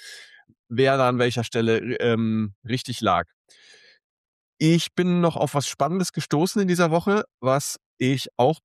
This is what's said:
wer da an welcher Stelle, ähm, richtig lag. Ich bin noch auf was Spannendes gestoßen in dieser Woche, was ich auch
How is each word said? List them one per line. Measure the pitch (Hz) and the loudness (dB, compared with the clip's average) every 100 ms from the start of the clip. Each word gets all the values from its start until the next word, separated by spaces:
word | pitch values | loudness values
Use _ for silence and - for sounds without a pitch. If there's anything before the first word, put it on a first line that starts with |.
| - - - - _ _ - | -20 -20 -20 -20 _ _ -10
wer | 117 135 135 | 0 2 4
da | 127 | 2
an | 123 | 2
welcher | 123 120 | 0 -2
Stelle, | 113 117 113 113 113 - | -4 -2 2 0 -2 -2
ähm, | 120 113 113 110 107 - | 0 0 0 -2 -4 -8
richtig | 117 127 - 123 | -8 -6 -6 -2
lag. | 101 87 87 _ _ - - - _ _ _ _ _ _ _ - | 0 0 -2 _ _ -20 -20 -20 _ _ _ _ _ _ _ 0
Ich | 156 170 - | 2 4 0
bin | - 180 175 | -2 0 2
noch | 170 - | 0 0
auf | 143 143 | -2 -2
was | - | -4
Spannendes | - 143 185 180 | -4 -2 -2 -4
gestoßen | - - 147 180 208 | -6 -2 0 0 0
in | 190 | 0
dieser | 175 170 | 2 2
Woche, | 165 202 208 - - | 2 0 -2 -2 -6
was | 127 139 - - _ - | -2 0 -2 -12 _ -4
ich | 127 131 - - | -2 0 -4 0
auch | 127 160 | 0 0